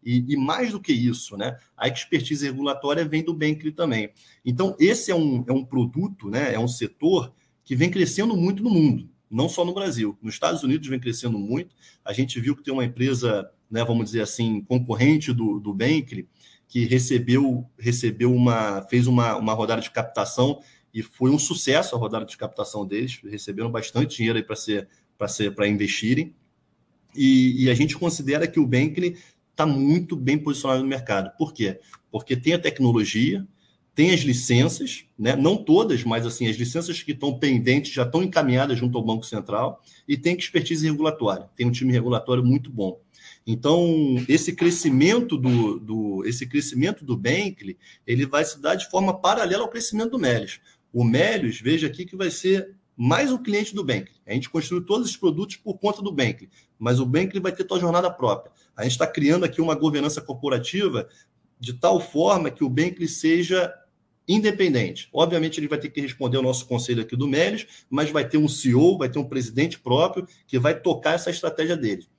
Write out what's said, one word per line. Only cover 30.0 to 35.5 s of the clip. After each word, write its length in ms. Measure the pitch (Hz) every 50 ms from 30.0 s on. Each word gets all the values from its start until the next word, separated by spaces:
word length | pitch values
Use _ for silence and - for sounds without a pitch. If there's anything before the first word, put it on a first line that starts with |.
| 175 165 180
bem 200 | 151 127 127 143
posicionado 460 | 151 147 147 143 135 - 135 131 131 131
no 60 | 135
mercado. 460 | 135 131 123 - 104 98 95 95 - _
Por 160 | 156 151 -
quê? 260 | - 113 98 92 - _ _ - - _ _
Porque 260 | - 107 - - 131
tem 160 | 123 123 151 170
a 60 | 170
tecnologia, 880 | 170 156 147 - 135 120 117 117 107 92 - 110 117 151 190 196 190 - _ _ _ _ _ _ _ _ _
tem 160 | - 151 180
as 120 | 185 165 127
licenças, 840 | 143 123 123 - - 123 120 135 170 - - - - - - - _ _
né? 200 | - 104 117 120
Não 200 | 139 135 160